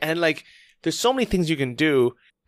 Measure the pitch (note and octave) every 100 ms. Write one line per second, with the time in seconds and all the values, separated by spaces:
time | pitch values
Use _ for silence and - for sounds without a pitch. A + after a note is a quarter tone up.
0 | D#3 E3 E3 D3+ - - _ _ E3 D#3+
1 | A#3 C4 A#3 F#3+ D#3+ D3+ C3 A#2+ D#3 C#3
2 | B2 - _ _